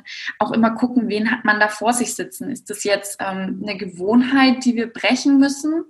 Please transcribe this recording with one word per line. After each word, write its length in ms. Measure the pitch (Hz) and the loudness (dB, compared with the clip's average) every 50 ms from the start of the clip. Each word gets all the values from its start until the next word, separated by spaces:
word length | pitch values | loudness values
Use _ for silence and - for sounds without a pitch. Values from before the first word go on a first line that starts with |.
| - - - - - - - - | -12 -16 -14 -12 -12 -8 -4 -2
auch 120 | 214 - | -2 0
immer 200 | - 233 226 220 | 2 2 2 2
gucken, 360 | 226 - 254 247 247 254 220 196 | 2 0 -2 0 0 0 0 0
wen 220 | 202 214 214 233 | -2 -2 0 0
hat 140 | 247 247 - | -2 -2 0
man 160 | 208 208 208 | 0 2 2
da 80 | 208 208 | 2 0
vor 240 | - - 208 226 | 0 -2 -2 0
sich 220 | 240 240 240 - - | 0 0 -2 -4 -4
sitzen. 360 | - 180 - - - 185 190 | -8 -8 -8 -8 -12 -10 -10
Ist 180 | 190 - - - | -10 -10 -10 -12
das 140 | 208 - - | -10 -6 -2
jetzt, 340 | 202 202 196 196 - - - | 0 0 0 -2 -8 -10 -8
ähm, 400 | - 190 190 190 190 185 190 190 | -6 -6 -4 -4 -6 -6 -6 -6
eine 140 | 196 208 202 | -6 -6 -6
Gewohnheit, 880 | 190 202 185 170 170 180 202 226 247 262 254 269 269 269 262 247 254 - | -6 -8 -10 -8 -4 0 2 4 4 4 4 4 4 4 4 4 2 2
die 100 | 247 220 | 0 0
wir 180 | 233 226 226 | 0 -2 -6
brechen 460 | - - - 202 247 254 - 285 277 269 | -6 -2 0 0 2 2 4 4 6 6
müssen, 460 | 269 277 277 277 285 302 320 339 349 | 6 4 2 -2 -4 -2 -2 -2 -4